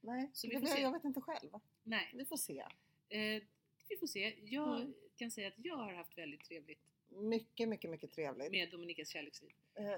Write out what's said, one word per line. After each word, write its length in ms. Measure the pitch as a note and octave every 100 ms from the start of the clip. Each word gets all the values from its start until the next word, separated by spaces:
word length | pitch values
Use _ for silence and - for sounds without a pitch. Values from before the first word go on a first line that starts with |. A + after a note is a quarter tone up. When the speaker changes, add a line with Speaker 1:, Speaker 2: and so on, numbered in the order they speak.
Speaker 1:
Nej, 300 | A#3 B3+ C#4
Speaker 2:
Så 140 | - A#3
Speaker 1:
det 40 |
Speaker 2:
vi 60 | B3
får 60 | C4+
Speaker 1:
vet 100 | C#4+
Speaker 2:
se. 60 |
Speaker 1:
jag 100 | C4+
vet 120 | D#4+
inte 160 | C#4+ C4
själv. 300 | D4 D#4+ D3+ G#3+ - _
Speaker 2:
Nej. 280 | A3 G#3+ E3
Speaker 1:
Vi 100 | B3
får 120 | C#4 D#4
se. 220 | - C#3 - - _ _ _
Speaker 2:
Eh, 340 | G#3+ G#3+ G#3+ G#3+ _ _ _ -
vi 80 | G4+
får 60 | D#4+
se. 300 | G3+ G#3 -
Jag 340 | G#3 C4+ D4+ A#3
Speaker 1:
Mm. 140 | C4+ - - -
Speaker 2:
kan 140 | A#3
säga 180 | A3 G3
att 60 | G#3
jag 200 | D4+ D4+
har 160 | G#3+
haft 240 | F3 E3 -
väldigt 260 | D#3 D3
trevligt 360 | - E3 D3+ D3+ _ _ _
Speaker 1:
Mycket, 600 | F#3+ G#3+ A3+ A3+ - A3+
mycket, 220 | G#3 E3
mycket 220 | D#3+ D3+
trevligt. 380 | - D3 B2 G3
Speaker 2:
med 200 | G3 F3
Dominikas 380 | F3 F3 E3 D3
kärleksliv. 440 | D#3+ D3 - - - _
Speaker 1:
Eh, 180 | - G3+